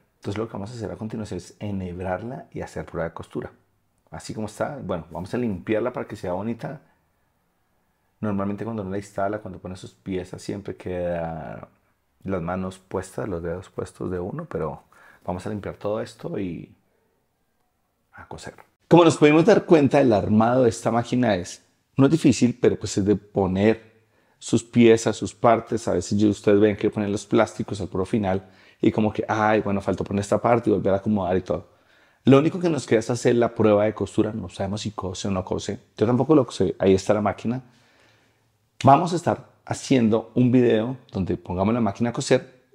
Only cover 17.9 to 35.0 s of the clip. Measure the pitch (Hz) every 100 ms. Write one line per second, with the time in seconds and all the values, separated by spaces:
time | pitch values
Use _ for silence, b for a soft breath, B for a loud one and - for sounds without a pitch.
17.9 | _ _ - 87 - - - - _ -
18.9 | 170 165 - 151 156 170 190 - 165 139
19.9 | 147 135 101 98 107 113 131 123 - 113
20.9 | 113 120 127 123 95 87 - _ _ _
21.9 | - 139 160 151 - 120 113 113 95 101
22.9 | - 98 95 - - 95 92 104 107 -
23.9 | _ _ _ _ _ - 120 - 120 117
24.9 | 113 113 107 101 - 120 107 - 113 -
25.9 | 90 - 104 104 101 - 101 107 98 107
26.9 | - 101 101 - 117 107 - 117 101 90
27.9 | 92 92 120 98 95 - b b b 143
28.9 | - 107 - - 110 107 107 101 98 98
29.9 | 92 95 101 101 104 117 120 110 104 101
30.9 | 98 107 104 90 92 - 85 - b b
31.9 | b b b - 135 160 175 175 147 -
32.9 | 113 110 123 127 120 113 - 107 104 107
33.9 | 104 98 - 107 110 92 - 98 104 107
34.9 | -